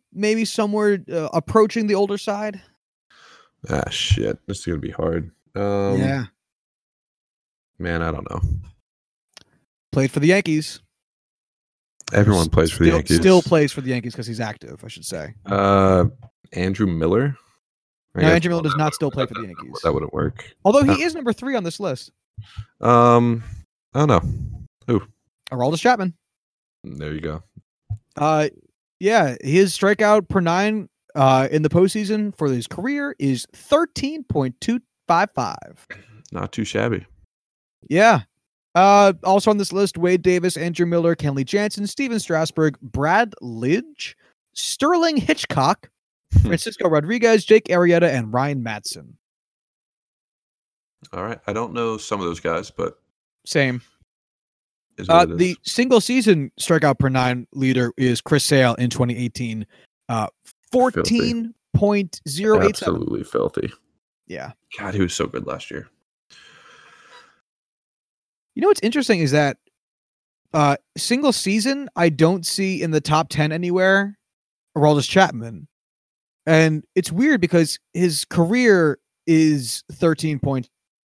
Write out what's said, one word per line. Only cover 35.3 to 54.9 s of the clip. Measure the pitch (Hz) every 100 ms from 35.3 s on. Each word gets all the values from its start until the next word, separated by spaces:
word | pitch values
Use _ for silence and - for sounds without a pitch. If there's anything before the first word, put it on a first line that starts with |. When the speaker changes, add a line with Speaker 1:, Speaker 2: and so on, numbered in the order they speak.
Speaker 1:
five. | - 107 50 - - - - - 110 -
Speaker 2:
Not | 90 98
too | -
shabby. | 107 104 117 95 - _ _ _ _ _ _ _ -
Speaker 1:
Yeah. | 165 226 165 - _ _ _ _
Uh, | 175 196 202 202 175
also | 185 196 220
on | 208
this | 196
list, | 185 196 165
Wade | 180 180
Davis, | 180 180 180 156
Andrew | 170 170 170
Miller, | 170 170 165
Kenley | 147 139 131
Jansen, | 202 208 202 202
Steven | - 269 220
Strasburg, | - 160 160 - 156 -
Brad | 123 120 151 196 233 -
Lidge, | 123 113 123 202 320 294 - - _ _ _
Sterling | - - - 285 349 330 294
Hitchcock, | - 311 - 143 139 202 - _ _ _ _
Speaker 2:
<laughs> | -
Speaker 1:
Francisco | - 175 226 - 175
Rodriguez, | 151 156 233 226 220 -
Jake | 220 -
Arrieta, | 175 175 170 165
and | 131 107
Ryan | 123 143 139
Madson. | 117 104 - - 62 - _ _ _ _ _ _ _ _ _ _ _ _ _ _ _ _ _ _ -
Speaker 2:
All | 90
right. | 104 113 -
I |
don't | 107 113
know | 120 117 110
some | - 104
of | 87
those | 82
guys, | 82 82 101
but | - 85 - _ _ _ _ -
Speaker 1:
Same. | 160 135 123 - _ _ _ _ _ _ _ _ _ _